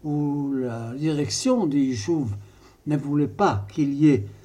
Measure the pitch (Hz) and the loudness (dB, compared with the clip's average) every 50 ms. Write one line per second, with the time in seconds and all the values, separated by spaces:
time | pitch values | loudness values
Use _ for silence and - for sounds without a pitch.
0 | - 151 147 147 147 147 143 143 139 139 135 131 127 123 117 117 117 113 120 135 | -4 -2 -2 0 0 0 0 -2 -2 -2 -2 -2 -2 -4 -4 -6 -8 -8 -8 -4
1 | 151 156 156 147 147 - - - - 262 254 240 202 156 135 143 135 131 127 110 | -2 -2 0 0 -2 -2 -4 -2 0 0 2 2 2 2 2 2 2 2 0 -4
2 | 104 - 170 156 139 110 101 101 101 - - - - - - _ _ 151 151 147 | -2 -2 0 0 0 -4 -4 -8 -10 -18 -20 -20 -20 -20 -20 _ _ -2 -2 -2
3 | 143 143 143 147 147 - - - 208 180 127 101 - - - - 151 139 139 139 | -2 0 0 0 0 0 0 0 2 2 2 0 -4 -6 -2 -2 0 0 2 4
4 | 151 151 139 113 101 - - - - | 6 6 6 6 0 -4 -12 -20 -20